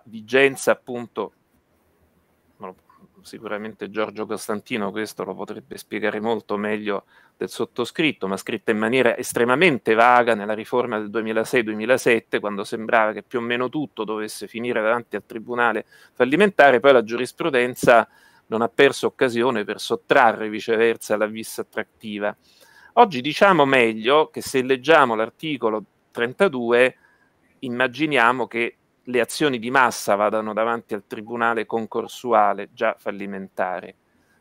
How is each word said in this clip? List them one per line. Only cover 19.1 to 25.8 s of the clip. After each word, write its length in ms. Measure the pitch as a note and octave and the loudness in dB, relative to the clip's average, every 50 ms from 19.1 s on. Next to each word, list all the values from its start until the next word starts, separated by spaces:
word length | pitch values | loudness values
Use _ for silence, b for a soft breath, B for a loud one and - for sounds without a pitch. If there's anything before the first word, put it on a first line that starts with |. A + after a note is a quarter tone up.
| - - C3+ C3 A#2 A#2 A#2 C3 B2 A2 G#2 | -2 0 -2 0 0 0 0 0 0 -2 -4
per 160 | G#2 G#2 F#2+ | -6 -8 -8
sottrarre 680 | - - - - _ - C3+ C#3 B2+ A2+ G#2 G#2 G#2+ G#2+ | -6 -6 -6 -4 _ 2 4 4 6 4 4 0 -4 -8
viceversa 680 | G#2+ A2 - - A2+ G#2+ A#2 A#2 A2+ A2+ - - A2 | -8 -8 -4 -2 0 2 2 2 2 -2 -4 -4 -2
la 100 | G#2 A2 | -2 -2
vis 320 | G#2 A2 A2 A2 - - - | -4 -4 -8 -12 -12 -10 -10
attrattiva. 800 | A2 _ - A#2 G#2+ _ _ _ - A2 G#2 G2+ G2+ G#2 - _ b b b b b b b b b b b | -10 _ -8 -10 -10 _ _ _ -14 -12 -8 -6 -6 -6 -6 _ b b b b b b b b b b b
Oggi 260 | A#3 A#3+ G#3+ D#3+ B2+ | 4 4 4 4 -4
diciamo 440 | B2 D3 D3 - G#3 G3+ F#3+ D#3+ C#3+ | -6 -4 0 4 4 4 6 6 4
meglio 640 | C3+ C3+ C3 A#2+ A2+ A2 A2 A2 A#2+ C#3+ D#3 D#3 - | 4 6 4 4 4 2 0 0 2 4 4 2 0
che 140 | - B2 - | -4 -12 -10
se 200 | - - C3+ B2 | -4 -2 -2 0
leggiamo 520 | B2+ C3+ B2+ B2 C#3+ D#3+ D#3 C#3 B2 A2+ | 0 -2 -2 2 4 6 6 6 4 2
l'articolo 720 | G#2+ A2 A2+ - - - D#3+ D3 A#2+ A#2 A2 G#2+ G#2+ | 0 -2 -4 -6 -10 -8 -8 -6 -2 -2 -2 -2 -2